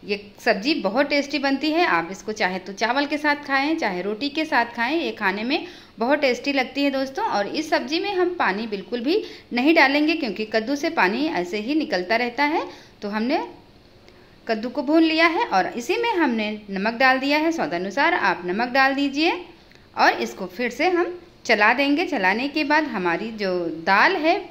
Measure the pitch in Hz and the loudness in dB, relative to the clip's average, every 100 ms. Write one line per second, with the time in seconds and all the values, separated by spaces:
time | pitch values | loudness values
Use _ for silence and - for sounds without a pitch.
0 | 180 202 - - - 196 233 311 190 226 | -6 -8 -8 -6 0 0 0 0 0 0
1 | 285 294 277 294 277 269 302 311 349 170 | 2 2 0 -2 0 0 0 2 2 2
2 | 165 190 - 214 185 185 185 196 226 262 | 0 -8 -10 -2 -2 -2 -8 -4 0 0
3 | 285 302 302 285 285 269 285 320 226 180 | 0 0 0 -2 -2 -2 0 0 -2 -2
4 | 190 214 285 285 311 262 233 240 233 330 | -4 -4 -4 -2 0 0 0 -2 -2 -2
5 | 254 214 202 196 233 320 - - - - | -4 -2 -2 -2 -2 -2 -4 -16 -20 -4
6 | 233 294 285 247 277 277 262 - 285 269 | 0 2 2 0 0 -2 -2 0 0 0
7 | 269 320 440 202 202 151 320 320 247 330 | -4 -2 -2 -2 -2 -4 0 -2 0 -2
8 | 392 370 359 359 233 190 226 202 180 240 | 0 0 0 2 0 0 -4 -6 -6 -4
9 | 240 403 - - - 240 269 330 269 285 | 0 -2 -2 -14 -6 0 4 6 6 4
10 | 302 330 262 185 214 220 220 285 311 330 | 2 0 -2 -4 -2 -2 0 -2 -2 2
11 | 185 226 311 339 175 208 214 311 269 185 | 2 2 -2 -2 -4 -4 -2 -2 0 -2
12 | 180 226 240 240 294 339 539 - - - | 0 0 0 0 0 0 -4 -12 -20 -12
13 | 208 214 233 339 466 - - - - - | -6 -4 0 -2 -4 -12 -20 -20 -20 -20
14 | - - - - - 220 240 247 285 320 | -20 -20 -20 -18 -6 -4 -4 -4 2 4
15 | 320 320 330 339 480 - 185 339 240 415 | 4 4 4 2 2 2 0 -4 -2 0
16 | 466 392 302 226 214 214 - 196 208 233 | 0 2 2 0 -2 -6 -8 -2 -2 2
17 | 269 262 277 294 320 330 156 170 190 233 | 4 4 2 2 2 0 -2 -2 -4 0
18 | 311 359 196 175 180 190 247 254 269 277 | 2 2 0 0 -2 -2 0 2 2 2
19 | 285 277 330 466 - - - - - - | -2 0 0 -2 -8 -20 -20 -20 -14 2
20 | 269 - 220 - 185 - 240 - 330 349 | 2 2 -6 -6 -10 -6 -6 0 0 2
21 | 349 - - - - 214 208 247 285 294 | -2 -4 -16 -16 0 4 4 4 2 2
22 | 359 285 185 208 277 311 285 302 302 226 | 0 0 0 0 -2 -2 2 2 0 -2
23 | 175 170 220 220 196 180 170 156 165 196 | -2 -2 -4 -4 -2 -2 -2 -4 2 4
24 | 269 370 311 392 381 | 4 4 2 0 -2